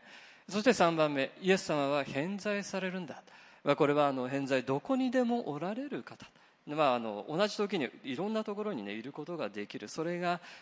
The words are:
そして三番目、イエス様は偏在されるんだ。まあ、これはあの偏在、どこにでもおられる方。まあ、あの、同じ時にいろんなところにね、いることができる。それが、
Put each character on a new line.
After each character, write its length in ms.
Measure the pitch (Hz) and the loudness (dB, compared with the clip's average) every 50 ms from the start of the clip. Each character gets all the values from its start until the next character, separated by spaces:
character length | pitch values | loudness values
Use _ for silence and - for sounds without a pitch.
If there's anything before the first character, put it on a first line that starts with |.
| - - - - - - - - - - | -18 -20 -20 -20 -20 -20 -20 -20 -12 -6
そ 120 | 170 208 | -2 2
し 40 | 208 | 4
て 80 | 262 | 4
三 240 | 220 - 185 170 165 | 6 6 6 4 6
番 160 | 160 156 151 147 | 4 4 4 4
目、 160 | 135 135 - - - | 0 -2 -2 -4 -2
イ 100 | 190 185 | 2 4
エ 60 | 190 | 4
ス 100 | 190 - | 4 4
様 220 | - 160 147 139 139 | 0 0 2 2 2
は 160 | 143 147 135 | 2 0 0
偏 340 | - - 135 147 180 202 196 | -2 -2 -2 -2 -2 -4 -4
在 240 | - 214 202 202 | -4 -4 -4 -4
さ 160 | 190 - - 190 | -4 -4 -6 -4
れ 120 | 190 185 | -4 -4
る 100 | 180 190 | -4 -6
ん 60 | 180 | -8
だ。 160 | - - - - - - - - - - - - | -8 -12 -14 -16 -20 -20 -20 -20 -20 -16 -6 0
ま 80 | 143 | 2
あ、 40 | 143 | 4
こ 100 | - 156 | 4 6
れ 80 | 139 143 | 4 6
は 140 | 147 147 143 | 6 4 4
あ 40 | |
の 160 | 135 131 127 127 | 4 0 -2 -2
偏 180 | 139 139 139 | -2 -2 0
在、 160 | 127 139 131 | 2 0 0
ど 160 | 120 135 135 143 | 2 2 0 0
こ 160 | - - 269 | 0 0 0
に 140 | 254 262 254 | 2 2 2
で 140 | 240 262 247 | 2 2 2
も 260 | 233 240 240 - - | 2 0 -2 -2 -4
お 80 | 143 147 | -4 -4
ら 160 | 160 185 214 | -4 -4 -6
れ 140 | 240 277 294 | -6 -6 -6
る 140 | 247 139 | -8 -8
方。 240 | 113 - 113 - - - _ - _ _ _ _ - | -8 -10 -14 -18 -20 -20 _ -20 _ _ _ _ -12
ま 240 | - 147 156 151 135 | -6 0 4 4 4
あ、 40 | 123 | 4
あ 40 | 120 | 2
の、 240 | 113 110 104 104 101 - | 0 -2 -6 -6 -6 -4
同 160 | 151 170 208 208 | 0 2 2 0
じ 80 | - | 2
時 220 | - 208 202 208 180 | -2 -2 -2 0 0
に 100 | 131 110 - - - | -2 -2 -4 -8 -10
い 100 | - 127 | -8 -4
ろ 140 | 123 185 214 | -4 -2 -2
ん 60 | 220 | -2
な 100 | 220 214 | -4 -4
と 100 | 214 202 | -4 -6
こ 100 | 202 214 | -6 -6
ろ 80 | 214 | -6
に 120 | 196 123 98 | -4 -6 -6
ね、 80 | 101 | -6
い 100 | 104 110 | -6 -6
る 100 | 113 139 | -8 -10
こ 120 | 143 - 147 | -10 -10 -10
と 120 | 160 175 | -8 -6
が 120 | 156 123 101 | -6 -6 -6
で 180 | 98 107 104 | -6 -8 -10
き 100 | - - 131 | -8 -10 -10
る。 100 | 107 107 | -10 -10
そ 160 | - 165 156 | -6 -4 -4
れ 160 | 170 175 175 | -4 -2 -2
が、 200 | 180 175 175 165 - - - - | -2 -2 -2 -2 -6 -14 -20 -18